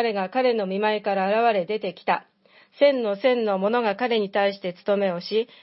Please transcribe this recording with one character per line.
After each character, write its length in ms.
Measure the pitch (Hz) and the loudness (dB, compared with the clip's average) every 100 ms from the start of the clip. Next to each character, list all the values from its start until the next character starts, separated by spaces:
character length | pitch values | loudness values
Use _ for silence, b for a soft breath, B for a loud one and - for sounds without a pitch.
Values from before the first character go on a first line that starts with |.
れ 100 | 233 | 0
が 160 | 202 185 | -2 -4
彼 240 | 262 254 | 0 0
の 120 | 226 190 | 0 -2
御 120 | 190 | -2
前 220 | 214 208 | -2 -2
か 140 | 208 | -2
ら 140 | 196 190 220 233 | -2 0 2 2
現 60 | |
れ 120 | 202 170 | 0 -2
出 140 | 214 | -6
て 140 | 190 | -6
き 100 | - | -4
た。 220 | - 175 - _ b b b - | -2 -2 -4 _ b b b 2
千 240 | 285 262 | 4 4
の 140 | 214 202 | -2 0
千 280 | 254 247 | 0 2
の 140 | 214 190 | 0 0
者 240 | 202 240 | 0 0
が 140 | 226 196 | 0 -2
彼 240 | 247 226 | -2 0
に 100 | 196 | 0
対 240 | 208 202 | 0 0
し 60 | 196 | 0
て 120 | 180 | -8
務 260 | 175 - 202 | -6 -2 0
め 140 | 196 | 0
を 80 | 175 | -2
し、 280 | - 214 247 B | -2 -2 -2 B